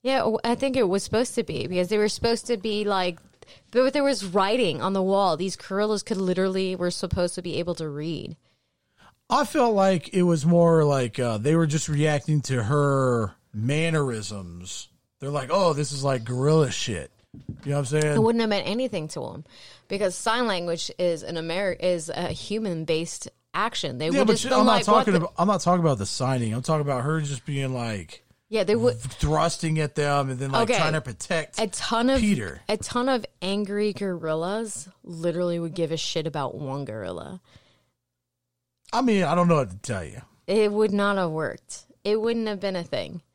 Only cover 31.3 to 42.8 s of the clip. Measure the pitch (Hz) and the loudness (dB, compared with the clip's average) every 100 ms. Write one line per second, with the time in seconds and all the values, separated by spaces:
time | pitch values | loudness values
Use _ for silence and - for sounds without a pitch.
31.3 | 165 151 - 220 - - 226 247 269 214 | -4 -4 -4 -4 -4 -2 0 2 4 2
32.3 | 165 95 67 - 214 - 240 254 254 - | 2 -2 -8 -6 -4 -2 -2 0 -2 -4
33.3 | _ 185 202 202 208 208 196 196 175 160 | _ -4 -2 -2 -2 -2 -2 -4 -4 -2
34.3 | 160 175 214 226 - - _ - 165 170 | -2 -2 -4 -6 -10 -14 _ -14 -4 -2
35.3 | 165 175 170 165 175 160 160 - 165 160 | 0 -2 -2 -4 -2 -2 -2 -4 -4 -4
36.3 | 151 135 - 143 139 139 110 90 90 - | -4 -6 -6 -6 -6 -6 -8 -8 -8 -10
37.3 | 185 _ - _ _ _ _ _ _ _ | -14 _ -20 _ _ _ _ _ _ _
38.3 | _ _ _ _ _ - 233 262 202 156 | _ _ _ _ _ -4 0 4 4 4
39.3 | 175 175 160 110 92 - 101 - - - | 4 4 4 2 -6 -6 -6 -6 -14 -20
40.3 | _ - 208 214 208 214 202 202 196 175 | _ -2 2 2 2 2 2 2 2 -2
41.3 | 156 135 - _ - _ _ 202 214 226 | -2 -4 -6 _ -20 _ _ 0 0 2
42.3 | 233 220 208 196 185 | -2 -2 -4 -4 -4